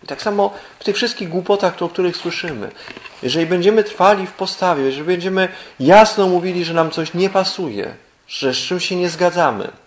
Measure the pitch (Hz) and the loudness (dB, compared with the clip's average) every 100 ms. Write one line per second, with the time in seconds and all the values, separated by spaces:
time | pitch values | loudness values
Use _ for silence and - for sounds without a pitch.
0 | - 139 220 208 196 - - - - - | -12 -8 -4 0 0 -2 -20 -10 -4 -2
1 | 240 - 185 175 175 202 185 175 175 175 | -2 -4 -4 -4 0 2 0 -2 -6 -2
2 | 180 170 180 - 170 127 98 - - - | -2 -2 -8 -6 -8 -8 -10 -14 -20 -18
3 | - - 127 147 160 180 180 220 208 - | -20 -8 -4 -2 0 2 4 2 0 2
4 | 185 208 185 - 190 - 185 156 135 135 | 4 4 0 -6 -8 -2 0 0 0 -2
5 | 156 180 180 190 185 - - - 135 196 | -2 -2 0 0 -2 -4 -20 -2 6 8
6 | 214 - 190 180 180 180 165 165 160 156 | 8 4 2 2 0 -4 -2 0 0 0
7 | 160 175 190 190 185 - 170 104 107 - | -4 0 0 2 -2 -2 -6 -4 -8 -10
8 | _ _ _ - 135 123 - 180 - 185 | _ _ _ -4 -2 -2 -4 -4 -2 -2
9 | 180 165 180 170 156 107 98 - | -2 2 0 2 0 0 -8 -12